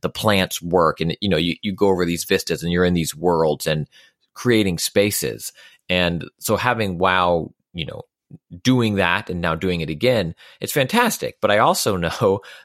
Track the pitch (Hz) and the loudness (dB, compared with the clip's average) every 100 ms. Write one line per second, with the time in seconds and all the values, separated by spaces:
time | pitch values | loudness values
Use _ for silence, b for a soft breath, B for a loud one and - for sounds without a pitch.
0 | - - 107 101 92 - 85 90 80 - | -8 -2 0 2 0 -4 0 2 2 0
1 | 82 - 101 82 85 80 104 95 101 92 | -4 -2 0 0 0 -2 -6 0 2 2
2 | 87 85 - 95 - 80 82 87 90 87 | 0 -2 0 -2 0 -4 -2 2 2 2
3 | 76 73 87 85 80 76 - 78 73 b | -2 -2 0 2 2 0 -2 -4 -4 b
4 | b b b - 123 113 101 85 - - | b b b -6 2 2 2 -2 -2 0
5 | 104 - 67 55 - B B B _ 90 | 0 0 -6 -6 -14 B B B _ 0
6 | 87 85 - _ - 101 120 113 104 87 | 0 -2 -8 _ -4 0 0 0 -2 0
7 | 92 92 90 87 78 _ _ 87 76 - | 2 2 2 0 -2 _ _ -10 -10 -10
8 | - _ _ - _ 87 - 127 113 98 | -18 _ _ -20 _ -6 0 2 2 2
9 | 87 90 - 90 85 82 92 87 78 76 | 2 0 -2 -4 -2 -2 -2 -2 -4 0
10 | 120 120 85 - B B - 151 131 226 | 2 2 -2 -8 B B -6 -2 0 2
11 | 240 - 62 - 101 104 135 185 - 95 | 0 -2 -8 -4 0 4 4 2 0 0
12 | 85 - 107 98 B B | -2 0 0 0 B B